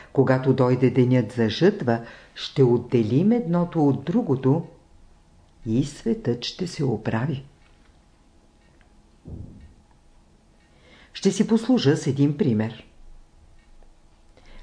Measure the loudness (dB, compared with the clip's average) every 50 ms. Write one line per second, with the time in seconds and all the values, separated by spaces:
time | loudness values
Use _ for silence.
0 | -18 -2 0 2 2 4 2 2 2 2 2 2 2 2 2 2 2 2 4 2
1 | 2 4 4 2 0 0 -2 -2 0 0 0 2 2 2 2 0 -2 -2 -2 -2
2 | -4 -10 -18 -20 -20 -20 _ -16 -16 -4 2 2 4 4 4 2 0 0 0 0
3 | 0 2 2 2 4 4 2 2 0 0 0 0 0 -2 0 2 2 2 2 0
4 | -2 -2 -2 -2 0 0 -2 0 2 2 0 0 -2 -6 -14 -20 _ _ -20 -20
5 | -20 -20 -20 _ _ _ _ _ _ _ _ _ -6 -2 -2 -2 -2 -4 -8 -8
6 | -6 -6 -6 -4 -4 -6 -6 -6 -8 -10 -10 -8 -10 -8 -6 -6 -4 -4 -4 -4
7 | -4 -4 -4 -4 -4 -4 -6 -8 -10 -16 -20 _ _ _ _ _ _ _ _ _
8 | _ _ _ _ _ _ _ _ _ _ _ _ _ _ _ _ _ _ _ -20
9 | _ _ _ _ _ -18 -18 -16 -18 -18 -20 -20 -20 -20 -20 _ _ _ _ _
10 | _ _ _ _ _ _ _ _ _ _ _ _ _ _ _ _ _ _ -20 -20
11 | -20 _ -10 -4 -2 0 0 0 0 0 0 0 2 2 0 2 4 2 2 2
12 | 0 -4 0 0 0 0 0 0 0 0 0 0 -2 -4 -6 -12 -18 -20 _ -20
13 | -20 -20 -20 -20 -20 _ _ _ -20 -20 -20 -20 _ _ -20 -20 -20 -20 _ _
14 | _ _ _ _ _ _ _ -20 -20 -20 -20 -20